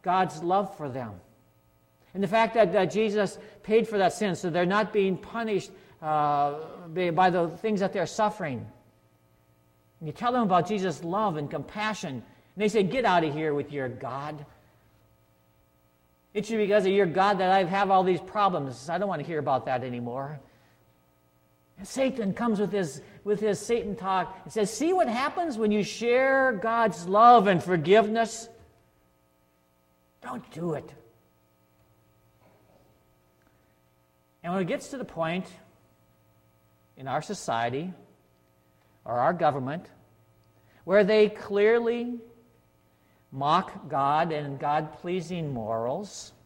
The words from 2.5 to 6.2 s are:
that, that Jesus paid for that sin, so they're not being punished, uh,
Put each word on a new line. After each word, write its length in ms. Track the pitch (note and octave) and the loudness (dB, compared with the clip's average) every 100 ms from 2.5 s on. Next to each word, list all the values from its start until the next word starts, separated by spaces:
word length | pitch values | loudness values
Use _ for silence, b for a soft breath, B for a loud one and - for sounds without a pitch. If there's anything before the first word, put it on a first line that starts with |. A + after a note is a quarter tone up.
that, 180 | A3+ G3+ | 4 4
that 180 | G3 F3+ | 4 2
Jesus 460 | F3+ A3 G#3 F#3+ - B B | 2 0 0 -2 -4 B B
paid 260 | - A3 A3 | 2 2 2
for 100 | G#3 | 2
that 140 | F#3 | 2
sin, 240 | - G#3 E3 | 2 -2 -2
so 140 | F3+ | -2
they're 160 | E3 F3 | 0 2
not 260 | G3+ G#3 | 0 0
being 240 | G#3+ F#3+ F3+ | 0 0 -2
punished, 540 | - A3+ A3 G3 - B B B | -6 -8 -4 -4 -4 B B B
uh, 540 | D#3 D3+ | -2 0